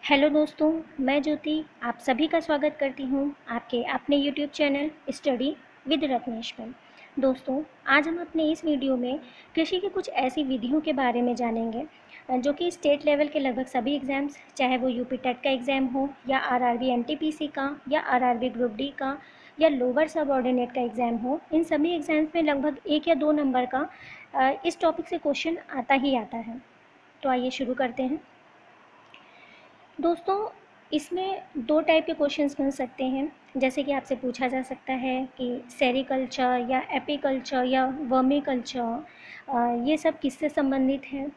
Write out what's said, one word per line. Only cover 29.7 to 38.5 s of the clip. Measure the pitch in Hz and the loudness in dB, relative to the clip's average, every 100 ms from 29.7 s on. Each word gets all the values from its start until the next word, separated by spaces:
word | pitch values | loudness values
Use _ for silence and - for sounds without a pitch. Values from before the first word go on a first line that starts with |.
| - - - | -20 -20 -2
दोस्तों, | 330 339 - 392 440 - - - - | 0 0 0 -2 -2 -8 -20 -20 -4
इसमें | 302 294 349 381 381 - 311 | -4 -2 -4 -4 -6 -8 -10
दो | 226 302 | 2 2
type | 320 320 320 | 6 4 4
के | |
questions | 320 285 285 285 277 | 0 0 2 0 2
बन | 277 | -2
सकते | 277 247 - | -2 -6 -4
हैं, | 262 269 294 - - 269 | -4 -2 -4 -8 -10 -2
जैसे | 262 262 | 0 0
कि | 277 | -2
आपसे | 277 254 269 | -2 -2 -4
पूछा | 254 240 254 | -4 -2 -2
जा | 262 | -2
सकता | 254 262 - | -4 -10 -6
है | 262 262 254 262 - | -4 -2 -2 -4 -6
कि | 247 247 - | -6 -6 -10
सेरीकल्चर | - 254 254 262 262 254 - 254 247 240 | 0 2 2 0 -2 -2 0 2 2 0
या | 254 - | -2 -2
एपीकल्चर | 269 262 294 285 269 254 262 | -6 -4 -2 0 -2 -2 -2
या | 254 262 262 | 2 2 2
वर्मीकल्चर, | 269 269 262 262 285 285 | -2 0 2 4 2 0